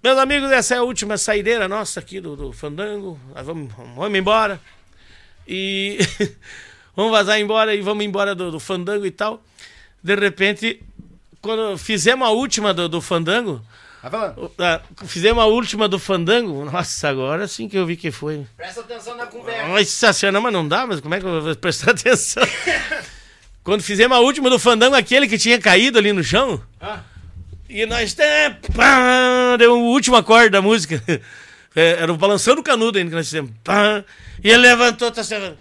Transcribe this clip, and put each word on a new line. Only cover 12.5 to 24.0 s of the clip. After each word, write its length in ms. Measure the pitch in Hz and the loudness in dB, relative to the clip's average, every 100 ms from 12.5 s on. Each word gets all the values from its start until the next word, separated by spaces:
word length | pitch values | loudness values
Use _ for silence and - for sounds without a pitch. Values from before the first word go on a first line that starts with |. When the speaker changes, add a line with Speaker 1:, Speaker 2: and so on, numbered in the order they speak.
| - 208 | -2 -2
Speaker 1:
do, 160 | 175 175 | -2 -2
do 120 | 165 | -4
Fandango, 640 | - 175 165 214 226 131 110 - - - | -4 -4 0 -2 -2 -8 -12 -20 -20 -20
Speaker 2:
Vai 80 | 123 | -12
falando. 420 | 214 202 - 170 - | -8 -8 -10 -16 -4
Speaker 1:
o, 40 | |
a, 180 | 233 160 - - 185 | -2 -2 -6 -20 -12
fizemos 360 | 175 190 233 | 0 2 4
a 40 | 220 | 4
última 420 | 226 226 208 214 | 2 -2 -2 -2
do 100 | 185 | -2
Fandango, 680 | - 190 170 233 226 139 | -2 -2 2 0 0 -8
nossa, 440 | 143 170 170 - 147 | -6 -6 -6 -6 -4
agora 380 | 131 131 160 202 | -4 -4 -4 -6
sim 220 | - 220 | -10 -6
que 80 | 190 | -4
eu 80 | |
vi 120 | 175 170 | -4 -4
que 140 | 165 | -8
foi. 360 | 113 147 151 135 _ | -8 -10 -10 -12 _
Speaker 2:
Presta 240 | 170 202 | -14 -14
atenção 360 | 226 233 226 240 | -14 -16 -14 -12
na 100 | 240 | -12
conversa. 420 | 233 - 226 156 | -12 -12 -8 -2
Speaker 1:
Nossa 440 | 196 196 - 226 | 0 0 2 2
senhora, 200 | 190 196 | 2 0
não, 80 | 196 | 0
mas 120 | 240 | -2
não 140 | 196 151 | -2 -2
dá, 200 | 185 254 | -2 -2
mas 140 | 175 | -6
como 140 | 143 | -6
é 60 | 180 | -6
que 60 | 185 | -4
eu 160 | 165 | -4
vou 140 | 156 156 | -4 -4
prestar 340 | 175 - 139 | -4 -2 0
<laughs> 0 | |
atenção? 500 | 240 240 247 - - 254 - - 311 - 302 - - - _ _ - | 0 2 0 0 0 -2 -2 -4 -4 -4 -10 -12 -20 -20 _ _ -16
Quando 200 | - 208 | -4 -4
fizemos 340 | 175 202 | -2 2